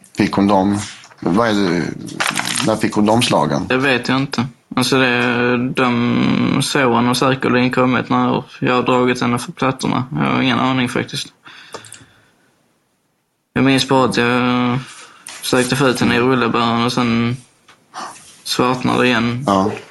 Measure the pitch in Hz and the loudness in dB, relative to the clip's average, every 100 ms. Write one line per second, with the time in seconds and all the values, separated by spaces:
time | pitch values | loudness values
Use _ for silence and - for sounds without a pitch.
0 | - - 98 98 101 101 95 101 101 - | -12 -2 0 2 4 4 2 0 -4 -14
1 | - - - 92 117 104 95 87 73 - | -20 -6 0 2 2 2 0 0 -2 -6
2 | - - - - - - - 107 107 107 | -10 -6 -6 -4 -4 -2 -2 0 0 0
3 | 104 113 117 90 76 73 90 127 139 123 | 2 2 2 2 2 -2 -2 0 0 0
4 | 123 131 139 - 135 - - - 127 135 | 0 -2 -2 -4 -6 -8 -8 -4 0 2
5 | 127 123 123 120 123 123 127 - 127 120 | 2 0 0 0 0 0 -2 0 0 2
6 | 120 123 123 - 123 127 139 151 127 117 | 0 0 2 2 0 0 0 2 2 2
7 | 123 123 135 131 127 120 127 127 127 123 | 2 2 0 0 0 0 0 2 0 0
8 | 120 123 123 127 - - 135 127 117 127 | 0 0 0 -2 -6 -6 0 0 2 2
9 | 123 123 123 123 - - 131 131 - - | 2 0 0 -2 -4 -4 -4 -2 -4 -4
10 | 127 147 139 127 131 120 127 131 120 - | -4 -4 -2 0 0 0 0 0 -2 -4
11 | 117 139 - _ - - - - - - | -4 -8 -12 _ -20 -20 -18 -18 -18 -20
12 | - _ _ _ _ _ _ _ _ _ | -20 _ _ _ _ _ _ _ _ _
13 | _ _ _ _ _ - 131 135 127 135 | _ _ _ _ _ 0 2 2 2 2
14 | 123 110 120 123 123 123 123 123 - - | 2 2 2 2 0 0 0 -2 -6 -18
15 | - - - - - 131 123 135 135 120 | -20 -20 -20 -12 -2 0 2 2 2 2
16 | 120 120 127 127 117 117 117 117 120 127 | 2 2 2 2 0 0 0 0 0 0
17 | 120 117 117 127 - _ _ - _ - | 0 0 0 -4 -10 _ _ -20 _ -14
18 | - - - - - - 127 127 127 120 | -14 -14 -20 -16 -8 0 0 0 -2 0
19 | 123 120 117 120 139 98 98 - - | 2 2 0 -2 0 2 0 -4 -10